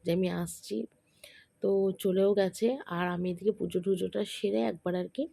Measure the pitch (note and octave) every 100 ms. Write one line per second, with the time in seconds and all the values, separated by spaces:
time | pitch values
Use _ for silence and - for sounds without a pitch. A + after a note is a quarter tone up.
0 | - F3 F3+ F3 F3 - - G#3+ A3+ _
1 | _ _ - - _ _ G3 G3 G3 F#3+
2 | G3 F#3 G3 G3+ F#3+ - A3+ C4+ - F3
3 | F3+ F3 F3+ F3 G3 G3+ F3 F#3 F#3 F#3
4 | F#3 G#3 G#3 - G3+ G#3+ A#3 F3 F3+ F3+
5 | F3+ - D#4